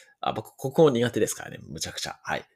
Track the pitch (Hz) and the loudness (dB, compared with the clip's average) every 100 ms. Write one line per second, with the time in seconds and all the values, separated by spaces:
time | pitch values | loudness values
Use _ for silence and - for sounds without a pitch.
0 | - _ - - - - 135 151 156 117 | -20 _ -4 -4 -8 -8 -2 6 6 6
1 | 120 113 - - - - - 78 82 - | 0 2 0 -2 -10 -14 -14 -10 -8 -8
2 | - - - 71 - | -10 -10 -6 -6 -8